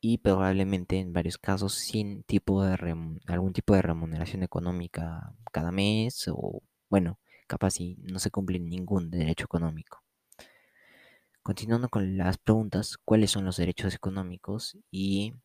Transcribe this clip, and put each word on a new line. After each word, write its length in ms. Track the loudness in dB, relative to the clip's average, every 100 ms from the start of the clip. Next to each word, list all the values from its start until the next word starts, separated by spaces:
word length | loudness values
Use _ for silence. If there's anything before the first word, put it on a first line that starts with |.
Y 160 | 2 2
probablemente 800 | 4 4 4 4 2 0 0 -2
en 160 | 0
varios 240 | -2 -2 -4
casos 380 | -2 0 0 -4
sin 480 | -4 -2 -2 -6
tipo 400 | 0 0 4 2
de 120 | 4 2
rem-, 440 | -2 -4 -6 -10 -4
algún 260 | 0 0
tipo 220 | 0 4 6
de 80 |
remuneración 580 | 6 0 -2 -4 -4 -4
económica 960 | -4 -2 -2 -4 -6 -6 -6 -8 -12 -16 -8
cada 200 | -4 -2
mes, 560 | 0 2 2 0 -4 -4
o 360 | -4 -4 -8 _ _ _
bueno, 300 | 4 4 -2 _ _ _
capaz 240 | 0 0
si 280 | 0 -6 -8
no 200 | -10 -4
se 140 | -2
cumple 280 | -2 -2 -2
ningún 520 | -2 -6 0 0 0
derecho 340 | 0 0 0 -2
económico. 580 | -2 -2 -4 -12 -20 _ _ _ -20 -20 _ _ _ _ -20 -20 _ _ _
Continuando 460 | -4 -4 0 0 2
con 280 | 0 0 2
las 220 | 2 2
preguntas, 580 | 4 4 4 -2 -4 -8 2
¿cuáles 240 | 4 4
son 160 | 2 -2
los 120 | 0
derechos 360 | -2 0 -4
económicos 840 | -2 -6 -4 -6 -8 -8 -8 -8 -14 _
y 460 | -4 0 0 -2 -8